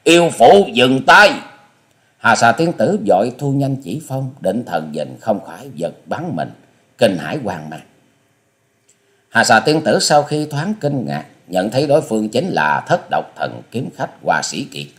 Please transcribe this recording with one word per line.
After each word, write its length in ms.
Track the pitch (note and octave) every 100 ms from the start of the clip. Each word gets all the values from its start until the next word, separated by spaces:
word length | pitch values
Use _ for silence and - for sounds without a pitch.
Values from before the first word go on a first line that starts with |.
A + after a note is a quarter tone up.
"Yêu 260 | D#3+ E3+ E3+
phụ 380 | - D3 G3 F3+
dừng 320 | A#2 B2+ B2+ F3
tay!" 260 | F3+ G#3 C4 - - _ _ _ _ _ _
Hà 180 | A#2 A2
Xà 160 | A#2
Tiên 200 | A2+ E3+ E3
Tử 220 | A#2+ G3+ G2+
vội 240 | F#2 A#2+ B2
thu 140 | C#3
nhanh 240 | C#3 C#3 C3
chỉ 260 | F2 - -
phong, 240 | C3 C3 -
định 220 | F2+ A2 A#2
thần 260 | E2 D#2
nhìn 260 | D2+ C2 B1
không 240 | - G2 -
khỏi 240 | E2 - D2
giật 180 | D#2+ - -
bắn 300 | B2+ E3+ F2
mình, 140 | B1 - _ _ _ _
kinh 200 | A2 F2
hãi 200 | D2+ C#3+
hoang 260 | G2+ E2+ D#2
mang. 120 | D#2+ - _ _ _ _ _ _ _ _ _ _ _ _ _ _
Hà 140 | A#2
Xà 160 | A#2+ A2+
Tiên 220 | D3 D#3 G#2+
Tử 140 | F#3
sau 240 | - D3
khi 220 | C#3+ D3+ D3+
thoáng 280 | C#3+ F#3 G#3+
kinh 240 | D3 C#3 C#2+
ngạc, 200 | C#2+ - _ -
nhận 220 | F2+ G#2
thấy 180 | C#3+ D3+
đối 140 | D3+
phương 280 | - A2 G#2+
chính 180 | A#2+ F#3
là 340 | E2 D2+ C#2 -
Thất 220 | B2 -
Độc 220 | D2 - -
Thần 260 | C#2 A#1 -
Kiếm 180 | A#2 E3+ -
Khách 140 | - -
Hoa 180 | F2 D#2
Sĩ 200 | - D#2+
Kiệt, 240 | C#3 C#2+ C#2+